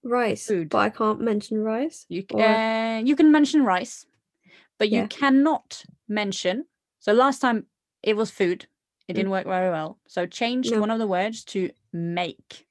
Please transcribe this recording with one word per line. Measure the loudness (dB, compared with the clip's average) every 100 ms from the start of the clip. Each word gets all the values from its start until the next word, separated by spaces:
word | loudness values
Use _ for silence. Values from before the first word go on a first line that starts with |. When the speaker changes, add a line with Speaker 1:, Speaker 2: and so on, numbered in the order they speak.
Speaker 1:
Rice, | -2 -2 0 -4 -2
Speaker 2:
Food. | -2 0
Speaker 1:
but | 0
I | 0
can't | 0 -2 0
mention | -2 -2 -2 -4
rice, | -2 -2 -4 -8 -10
Speaker 2:
You | -10
c-, | -4 2
Speaker 1:
or |
Speaker 2:
uh, | 4 4 0 -2 -2 -2
you | 0 6
can | 6
mention | 6 4 4
rice, | 2 2 -2 -14 -20 _ _ _ _ _ _ _
but | 0
you | 0
Speaker 1:
Yeah. | -2
Speaker 2:
cannot | -2 2 4 4 0 _ -20 -20 _ -8
mention. | -4 -4 -2 -2 -2 -8 _ _ _
So | 2
last | 4 4 2
time | 0 -2 -6 _ _ _
it | -2 0
was | -2
food. | 0 -2 -2 -8 _ _ _ -8
It |
Speaker 1:
Mm. | -4
Speaker 2:
didn't | -2
work | -2 -2
very | -2 0
well. | -2 -6 -12 _
So | -6 -6
change | -4 -4 -2 -2
Speaker 1:
No. | 0
Speaker 2:
one | 0
of | -2
the | -2
words | -2 -2 -6 -8
to | -6 -6 -8 _
make. | -8 -6 -4 -6 -10 _ -20 _